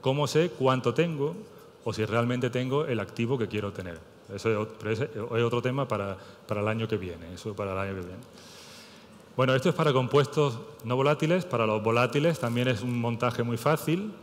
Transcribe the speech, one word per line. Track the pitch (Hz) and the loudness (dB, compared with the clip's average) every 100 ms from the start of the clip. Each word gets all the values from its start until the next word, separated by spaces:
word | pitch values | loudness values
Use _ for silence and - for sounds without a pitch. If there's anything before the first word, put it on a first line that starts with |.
cómo | 131 139 147 | 0 0 2
sé | 151 170 | 2 2
cuánto | - 131 127 123 | 2 2 4 2
tengo | 113 170 151 143 180 - - - - | 2 0 0 -4 -6 -14 -20 -20 -10
o | - | -8
si | 104 107 | -2 0
realmente | 113 120 123 123 | 2 2 0 0
tengo | 123 127 139 156 | 0 0 -2 0
el | 117 | -2
activo | 98 - 113 131 | -4 -2 -2 0
que | 107 | -2
quiero | 107 101 | -4 -6
tener. | 95 90 82 - - - | -8 -10 -12 -16 -20 -14
Eso | 101 110 | -4 0
es | 107 | 0
ot-, | 107 - | -2 -6
pero | 104 | -4
ese | 110 139 | -2 -2
es | 110 113 113 | -6 -4 0
otro | 117 120 | 2 2
tema | 127 135 131 | 0 -2 -2
para, | 107 98 95 - - - | -2 -2 -6 -12 -20 -6
para | 104 | -2
el | 104 | 0
año | 113 113 | 0 -2
que | 107 | -2
viene. | 92 82 85 | -4 -10 -12
Eso | 90 110 101 | -10 -10 -6
para | 98 | -4
el | 95 | -2
año | 98 98 | -4 -6
que | 87 | -8
viene. | 92 - - - - - - - - - - - - | -12 -16 -20 -20 -20 -20 -20 -20 -20 -20 -20 -14 0
Bueno, | 127 131 | 4 4
esto | 180 | 4
es | 156 | 2
para | 156 | 4
compuestos | 131 123 143 143 156 147 120 - - | 4 4 4 4 2 0 0 -12 -12
no | 113 127 | -2 2
volátiles. | 139 147 156 180 175 | 2 2 2 2 0
Para | 120 110 | 0 2
los | 107 | 2
volátiles | 107 117 123 143 160 160 | 2 4 4 4 2 0
también | 120 117 127 | -2 0 0
es | 113 | 0
un | 123 120 | -2 -2
montaje | 120 113 123 117 | -2 0 -2 0
muy | 120 120 | -2 0
fácil. | 143 156 - 170 214 196 | 2 0 0 -2 -2 -12